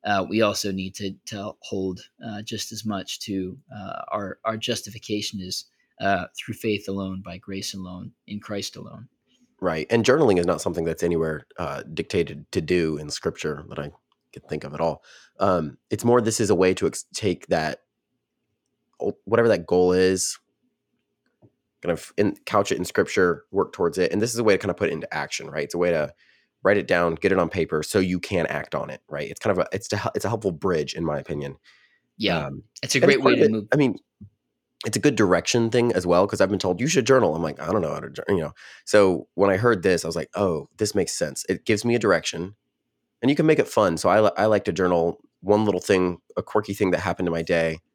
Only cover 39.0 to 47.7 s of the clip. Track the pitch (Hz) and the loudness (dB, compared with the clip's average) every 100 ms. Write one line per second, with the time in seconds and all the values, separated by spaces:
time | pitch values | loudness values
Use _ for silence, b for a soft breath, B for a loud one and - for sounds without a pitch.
39 | 98 85 - - 98 95 120 104 92 85 | 6 4 -4 2 2 4 4 4 2 2
40 | 82 82 - 95 98 80 71 - 107 101 | 0 -6 -6 -2 0 -2 -8 -6 -2 0
41 | 87 - 78 69 - 95 - 104 120 117 | -2 -2 -6 -6 -6 -4 0 0 2 2
42 | 107 82 - 82 90 - _ _ _ _ | 2 2 0 -8 -10 -12 _ _ _ _
43 | _ _ 123 147 156 151 - - 98 80 | _ _ 0 2 4 4 2 2 2 2
44 | 92 101 107 - 107 104 98 87 92 87 | 2 4 4 2 2 2 0 0 2 4
45 | 85 - _ _ 95 104 107 90 - 120 | 2 -2 _ _ 2 2 4 0 2 2
46 | 90 85 _ - - 107 104 95 95 85 | 2 -2 _ -8 -2 -2 -2 -2 0 0
47 | 87 85 87 82 82 85 82 | -2 -2 -2 -2 0 0 0